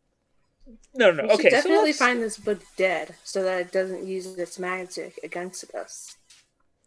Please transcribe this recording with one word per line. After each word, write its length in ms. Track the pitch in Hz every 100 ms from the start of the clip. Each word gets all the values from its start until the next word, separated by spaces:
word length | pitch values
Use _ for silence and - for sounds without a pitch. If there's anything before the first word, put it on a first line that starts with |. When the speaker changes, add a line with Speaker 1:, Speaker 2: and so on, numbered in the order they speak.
| _ _ _ _ _ _ 262 - _
Speaker 1:
no, 180 | 262 202
no, 120 | 156
Speaker 2:
We 60 | 220
Speaker 1:
okay, 120 | 226
Speaker 2:
should 80 | 294
Speaker 1:
so 60 | 247
Speaker 2:
definitely 280 | - 392 359
Speaker 1:
let's 100 | 294
Speaker 2:
find 220 | 247 240
this 160 | 226 -
book 220 | 214 196 - -
dead 400 | 190 160 160 170
so 180 | - 196
that 160 | 185 185
it 100 | 175
doesn't 340 | 190 190 185 190
use 220 | 190 185
its 320 | 185 170 -
magic 600 | 180 185 180 175 170 -
against 500 | 165 175 180 - -
us. 420 | - - - - - _ _ _ _ _ _